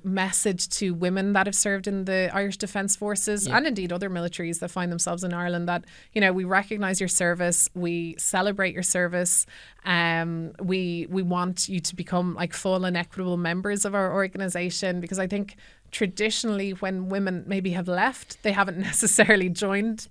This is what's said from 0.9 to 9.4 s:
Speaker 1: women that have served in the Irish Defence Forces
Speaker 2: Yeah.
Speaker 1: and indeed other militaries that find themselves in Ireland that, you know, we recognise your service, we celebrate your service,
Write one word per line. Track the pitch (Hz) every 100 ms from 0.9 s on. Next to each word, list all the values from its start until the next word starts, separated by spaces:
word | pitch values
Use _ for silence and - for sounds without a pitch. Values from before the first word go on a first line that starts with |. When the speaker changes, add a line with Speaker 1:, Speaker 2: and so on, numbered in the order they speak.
Speaker 1:
women | 165 180 190 196
that | 196 196
have | -
served | 208 196 196
in | 196
the | 190 190 185
Irish | 196 202 190
Defence | 202 202 202 -
Forces | 208 208 - 208 196
Speaker 2:
Yeah. | 233
Speaker 1:
and | 302
indeed | 202 180
other | 180 196
militaries | 180 170 - 170 165
that | 175
find | 185 175
themselves | 170 180 175
in | 180
Ireland | 175 175 175 175
that, | 175 - - -
you | 220
know, | 190
we | 185
recognise | 180 190 202 214 196 190
your | 180
service, | - 175 175 175 170 -
we | 180 175 170 165 -
celebrate | - 185 202 196 190
your | 185
service, | 180 185 175 180 180 -